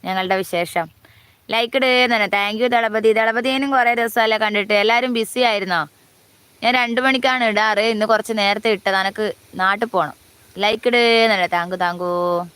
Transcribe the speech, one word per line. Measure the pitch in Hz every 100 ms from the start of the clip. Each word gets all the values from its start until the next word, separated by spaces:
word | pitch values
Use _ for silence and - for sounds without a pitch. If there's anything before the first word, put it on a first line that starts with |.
| 185
ഞങ്ങളുടെ | 190 185 190
വിശേഷം. | 180 175 170 180 165 _ _ _ _ _ -
ലൈക്ക് | 220 233 269
ഇട് | 254
എന്ന് | 247 247 233
തന്നെ. | 202
Thank | 202 202 214
you | 247
ദളപതി. | 240 226 214 220
ദളപതിയേനും | 220 220 226 247 262 277
കുറേ | 269 240
ദിവസമല്ലേ | 233 233 233 220 220
കണ്ടിട്ട്. | 214 208 202
എല്ലാവരും | 208 208 233 254
ബിസി | 233 220 247
ആയിരുന്നോ? | 240 208 190 175 151 _ _ _ _ _ _ _
ഞാൻ | 226
രണ്ട് | 254 240 233
മണിക്കാണ് | 262 262 262 254
ഇടാറ്. | 233 208 220 208
ഇന്ന് | 220 214 214
കുറച്ച് | 220 220 220
നേരത്തെ | 202 208 226
ഇട്ടത്. | 202 - 190
എനക്ക് | 190 202 214 - _ 185
നാട്ടിൽ | 185 208 240
പോണം. | 185 147 - _ _ - 185
ലൈക്ക് | 208 226 247
ഇട് | 240
എന്ന് | 233 226 226 196
തന്നെ. | 175
താങ്ക് | 175 175
യു, | 185
താങ്ക് | 175 175
യു. | 180 175 175 175 175